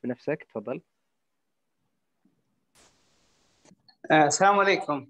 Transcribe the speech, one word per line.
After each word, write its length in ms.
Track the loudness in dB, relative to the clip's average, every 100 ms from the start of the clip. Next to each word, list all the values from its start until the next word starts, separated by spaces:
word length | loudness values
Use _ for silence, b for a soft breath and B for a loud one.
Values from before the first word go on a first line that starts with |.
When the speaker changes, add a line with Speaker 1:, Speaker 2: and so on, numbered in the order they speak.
Speaker 1:
بنفسك، 440 | -10 -10 -8 -8 -10
تفضل. 320 | -14 -10 -12 -14 _ _ _ _ _ _ _ _ _ _ _ _ _ _ _ _ _ _ _ _ _ _ _ _ _ _ _ _ _ _ _ 0
Speaker 2:
آه، 140 | 2 2
السلام 340 | 2 2 4
عليكم، 480 | 2 0 -4 -8